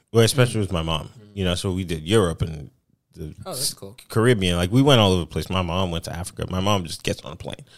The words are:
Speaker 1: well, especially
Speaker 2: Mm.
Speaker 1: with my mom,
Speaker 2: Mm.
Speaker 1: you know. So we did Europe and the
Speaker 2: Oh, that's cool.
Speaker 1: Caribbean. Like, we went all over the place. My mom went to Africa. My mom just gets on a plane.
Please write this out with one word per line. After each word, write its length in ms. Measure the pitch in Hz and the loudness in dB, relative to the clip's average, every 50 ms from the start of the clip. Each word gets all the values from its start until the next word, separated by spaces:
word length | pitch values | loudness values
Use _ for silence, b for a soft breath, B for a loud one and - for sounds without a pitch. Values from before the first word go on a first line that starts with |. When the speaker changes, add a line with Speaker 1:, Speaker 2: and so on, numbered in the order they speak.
| _ _ - | _ _ 4
Speaker 1:
well, 100 | 113 113 | 4 4
especially 340 | 110 - 135 123 110 107 | 4 4 2 2 2 2
Speaker 2:
Mm. 80 | 110 104 | -2 -2
Speaker 1:
with 80 | 87 95 | -2 -2
my 100 | 82 80 | -2 -2
mom, 260 | 82 80 78 - - - - | -2 -2 -4 -4 -8 -14 -20
Speaker 2:
Mm. 100 | - - - | -20 -14 -6
Speaker 1:
you 80 | 101 95 | -4 -2
know. 100 | 90 87 | -2 -2
So 180 | 87 - 101 90 | -2 -2 -4 -4
we 120 | 92 95 | -4 -4
did 220 | 82 85 80 76 | -4 -6 -6 -2
Europe 360 | 80 104 113 98 85 80 - - | 2 4 4 4 2 0 -2 -6
and 280 | 85 - - - - - _ _ _ _ _ _ _ _ | -6 -6 -10 -12 -14 -18 _ _ _ _ _ _ _ _
the 200 | 82 80 76 76 - - | -14 -14 -14 -14 -14 -12
Speaker 2:
Oh, 100 | 190 175 | -12 -8
that's 200 | 135 135 - - | -6 -4 -6 -6
cool. 200 | - - 98 104 - - _ | -8 -12 -18 -20 -20 -20 _
Speaker 1:
Caribbean. 480 | - 117 110 123 127 104 95 90 87 | 0 2 4 4 4 4 2 2 2
Like, 160 | 87 90 90 104 | 2 0 2 4
we 80 | 127 | 4
went 180 | 135 147 139 120 | 6 6 6 6
all 120 | 107 98 92 | 6 6 4
over 80 | 90 | 2
the 60 | 85 | 0
place. 240 | - - - 78 - | -2 -4 -6 -6 -2
My 100 | 90 92 | -2 -2
mom 300 | 90 85 85 92 95 90 | -2 -2 -2 -2 -2 -2
went 140 | 82 85 - | -4 -6 -6
to 80 | 80 78 | -8 -8
Africa. 300 | 82 87 - - - 80 - | -10 -10 -10 -8 -8 -8 -4
My 120 | 87 92 | -4 -2
mom 260 | 95 101 104 98 87 | 0 0 0 0 -2
just 160 | 78 - - - | -4 -10 -8 -6
gets 180 | - - - | -6 -6 -6
on 120 | - 64 - | -8 -12 -16
a 40 | |
plane. 260 | - - - - - 143 B B | -12 -12 -12 -12 -12 -16 B B